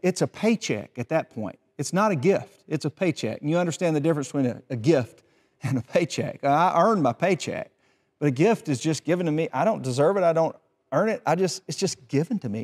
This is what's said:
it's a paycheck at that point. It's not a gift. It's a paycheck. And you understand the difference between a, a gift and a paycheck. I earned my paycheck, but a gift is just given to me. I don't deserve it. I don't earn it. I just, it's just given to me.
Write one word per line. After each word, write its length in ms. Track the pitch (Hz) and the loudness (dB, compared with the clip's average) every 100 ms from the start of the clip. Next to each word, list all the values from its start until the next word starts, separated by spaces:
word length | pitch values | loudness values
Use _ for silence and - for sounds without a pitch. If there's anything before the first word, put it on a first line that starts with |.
it's 180 | 180 - | -2 0
a 60 | 143 | -2
paycheck 720 | - 220 226 - 107 - - | 0 0 0 -2 -6 -6 -10
at 100 | 117 | -4
that 220 | 160 - | -4 -4
point. 280 | - 104 - _ - | -8 -8 -10 _ -10
It's 160 | 139 | -2
not 160 | 175 214 | 0 2
a 40 | 160 | 2
gift. 480 | 160 196 - _ - | 2 0 -2 _ -8
It's 160 | 147 | -6
a 60 | 151 | -6
paycheck. 500 | - 180 - 110 - | -2 -2 -2 -6 -4
And 80 | 143 | -2
you 80 | 175 | 0
understand 400 | 175 139 175 151 | 0 -2 0 2
the 40 | |
difference 280 | 160 151 135 | 0 0 -2
between 180 | 143 123 | -2 -2
a, 160 | 107 - | -4 -8
a 80 | 123 | -2
gift 460 | 123 151 110 - _ _ _ _ | 2 2 0 -8 _ _ _ _
and 160 | 143 131 | -4 -4
a 40 | |
paycheck. 640 | - 175 175 - 180 - | 0 0 0 -2 -6 -2
I 300 | 139 143 180 170 | 0 2 4 4
earned 240 | 202 208 | 4 4
my 120 | 131 | 0
paycheck, 560 | - 185 185 - 87 - _ _ _ _ _ | 0 0 0 -2 -6 -8 _ _ _ _ _
but 80 | 147 | 0
a 40 | |
gift 380 | 127 202 226 - | 4 2 2 -2
is 120 | 131 | -2
just 240 | 160 147 | -2 -2
given 200 | - 180 170 | 0 0 0
to 60 | |
me. 160 | 156 160 | -2 -2
I 120 | 127 | 0
don't 180 | 190 170 | 0 0
deserve 360 | 127 127 156 196 | -2 2 2 4
it. 40 | |
I 120 | 170 | 2
don't 200 | 160 160 - _ _ _ | 2 0 -4 _ _ _
earn 160 | 143 214 | 0 0
it. 140 | 208 | 0
I 100 | - | 0
just, 280 | 170 190 - - | 0 0 -2 -10
it's 120 | 143 | -4
just 280 | 196 - 123 | -4 -6 -4
given 300 | 135 170 214 | -2 -2 -4
to 100 | 117 | -4
me. 120 | 107 | -8